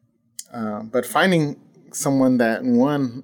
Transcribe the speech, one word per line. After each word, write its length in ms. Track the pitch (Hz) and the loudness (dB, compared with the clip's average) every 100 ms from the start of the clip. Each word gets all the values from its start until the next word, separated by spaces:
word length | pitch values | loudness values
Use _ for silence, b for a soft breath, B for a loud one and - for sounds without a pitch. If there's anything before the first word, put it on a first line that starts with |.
| b _ _ - - | b _ _ -20 -14
Uh, 300 | 120 107 104 | -10 -8 -8
but 220 | 110 123 120 | -6 -4 -2
finding 540 | 147 185 170 147 - _ _ - | 2 4 2 0 -4 _ _ -16
someone 460 | - 147 135 131 127 | -6 0 2 4 2
that, 260 | 117 110 | 2 0
one, 600 | 123 120 139 147 131 120 | 0 2 2 0 -4 -8